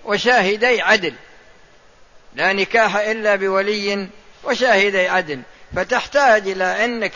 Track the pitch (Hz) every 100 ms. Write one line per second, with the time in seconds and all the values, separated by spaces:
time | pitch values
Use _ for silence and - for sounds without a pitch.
0 | - 202 226 247 190 208 240 226 175 214
1 | 170 - - - - - - - - -
2 | - - - 127 170 196 190 233 214 202
3 | 214 220 208 202 196 190 202 214 202 202
4 | 190 - - - - 240 254 196 202 196
5 | 180 185 165 135 120 - - - 185 240
6 | - 285 269 214 196 190 185 185 233 233
7 | 196